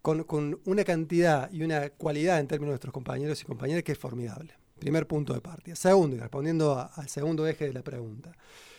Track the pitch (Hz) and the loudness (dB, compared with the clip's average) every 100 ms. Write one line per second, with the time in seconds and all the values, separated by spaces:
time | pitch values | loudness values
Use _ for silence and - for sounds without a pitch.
0 | - 156 160 151 147 151 - 196 196 170 | 0 0 0 -2 -2 -4 0 0 2 0
1 | 160 170 175 151 131 180 160 156 143 - | 2 4 6 6 2 -4 0 0 -2 -4
2 | 156 147 165 175 139 151 147 135 - 135 | -2 0 4 4 2 -2 -2 -4 -4 -10
3 | 123 127 147 147 - 110 127 165 165 147 | -6 -4 -4 -4 -6 -6 -2 -2 -2 -6
4 | - 117 120 98 165 - _ - 147 160 | -6 -6 -8 -10 -16 -20 _ -10 0 0
5 | 156 156 147 127 - - - 170 180 196 | 0 -2 -2 -4 -6 -16 -14 0 6 8
6 | 160 123 117 139 147 165 151 135 123 - | 8 2 -6 -4 -2 2 2 2 -2 -10
7 | 139 - 147 160 156 156 147 127 123 131 | -10 -4 -2 0 0 -2 -4 -6 -8 -10
8 | 117 110 170 - - - - | -10 -12 -16 -20 -20 -20 -20